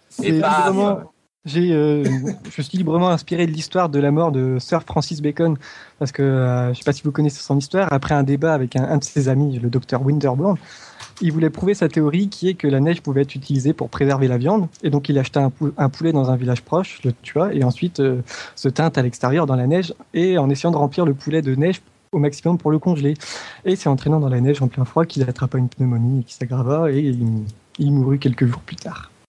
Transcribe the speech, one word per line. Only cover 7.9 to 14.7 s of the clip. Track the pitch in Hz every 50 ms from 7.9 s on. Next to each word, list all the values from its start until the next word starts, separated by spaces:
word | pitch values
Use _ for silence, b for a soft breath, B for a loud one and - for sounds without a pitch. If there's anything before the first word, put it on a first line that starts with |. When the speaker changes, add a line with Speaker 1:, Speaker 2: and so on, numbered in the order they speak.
Speaker 1:
après | 143 139 139 - 151
un | 143
débat | 139 135 143 143 160 165 156
avec | 139 131 120 -
un, | 127 135
un | - 160 147
de | 139
ses | - - 147 131 135
amis, | 131 139 147 143 131 120
le | 120 120
docteur | 123 127 - - 135 120 135
Winterbourne, | 135 151 147 139 135 123 131 175 202 185 - B B B B B B B B B B B -
il | 180 165
voulait | 151 160 160 156
prouver | - - 175 190 208
sa | 202 170 151
théorie | - 160 151 147 147 185 202 202
qui | - - 175 185
est | 185
que | - - 143
la | 135 131
neige | 139 165 175 170
pouvait | - 143 135 139
être | 143 139 -
utilisée | 143 135 - 143 135 127 147
pour | 156 - 127 117
préserver | - - 143 139 139 135 135 127
la | 123 120
viande, | 123 160 208 220 175 160